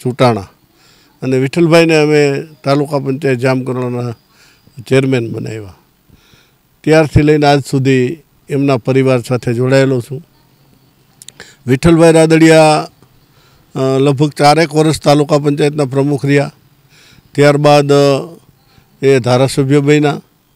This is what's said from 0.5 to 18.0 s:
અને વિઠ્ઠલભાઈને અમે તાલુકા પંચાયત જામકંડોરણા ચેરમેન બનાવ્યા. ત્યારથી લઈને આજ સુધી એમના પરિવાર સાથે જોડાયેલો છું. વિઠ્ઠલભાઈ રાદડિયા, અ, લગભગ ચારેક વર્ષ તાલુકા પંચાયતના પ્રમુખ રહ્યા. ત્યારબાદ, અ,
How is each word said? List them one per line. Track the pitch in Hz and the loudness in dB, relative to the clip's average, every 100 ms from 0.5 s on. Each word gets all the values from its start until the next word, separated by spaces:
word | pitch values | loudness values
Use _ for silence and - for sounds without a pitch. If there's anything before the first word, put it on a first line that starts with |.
| _ _ _ _ _ _ _ | _ _ _ _ _ _ _
અને | 131 131 | -4 -2
વિઠ્ઠલભાઈને | 135 175 170 165 165 160 | -2 -2 2 2 2 2
અમે | 151 151 143 139 156 151 | 2 2 0 -2 -10 -10
તાલુકા | 139 143 147 147 | -4 -2 -2 -4
પંચાયત | 139 131 139 123 | -6 -4 -4 -2
જામકંડોરણા | 131 131 127 127 123 123 120 113 _ _ _ _ _ - 110 | -2 -4 -4 -8 -6 -8 -8 -12 _ _ _ _ _ -20 -2
ચેરમેન | 131 135 131 113 | -2 0 -2 -4
બનાવ્યા. | 113 117 110 101 87 _ _ _ _ _ _ _ _ _ _ | -10 -10 -12 -16 -20 _ _ _ _ _ _ _ _ _ _
ત્યારથી | - 156 151 165 | 0 0 2 0
લઈને | 147 151 147 | 2 2 2
આજ | 143 - | 0 -2
સુધી | 139 131 131 127 156 _ _ - | -4 0 0 -2 -6 _ _ -8
એમના | 143 139 131 | -4 -2 -2
પરિવાર | - 131 131 127 | -2 0 0 -2
સાથે | 113 127 123 | -2 -6 -4
જોડાયેલો | 117 127 135 135 127 | -4 0 0 0 -2
છું. | - 139 - _ _ _ _ _ _ _ _ _ - - - _ - | -6 -14 -16 _ _ _ _ _ _ _ _ _ -20 -20 -20 _ -4
વિઠ્ઠલભાઈ | 131 170 165 165 | 0 2 4 4
રાદડિયા, | 160 160 160 160 160 156 156 165 _ _ _ _ _ _ _ _ - | 4 4 4 4 6 4 2 -4 _ _ _ _ _ _ _ _ -6
અ, | 135 135 | -2 0
લગભગ | 143 135 151 | 0 0 -2
ચારેક | - 147 147 165 151 | 0 2 2 0 0
વર્ષ | 156 143 | 0 0
તાલુકા | 147 147 143 151 | 0 0 0 -2
પંચાયતના | 147 143 151 147 139 | -2 -2 -2 -2 -4
પ્રમુખ | 135 139 143 139 | -2 -2 -4 -2
રહ્યા. | 143 147 - _ _ _ _ _ _ _ - | -2 -2 -10 _ _ _ _ _ _ _ 0
ત્યારબાદ, | 147 143 147 147 143 | 2 4 4 4 4
અ, | 143 | 2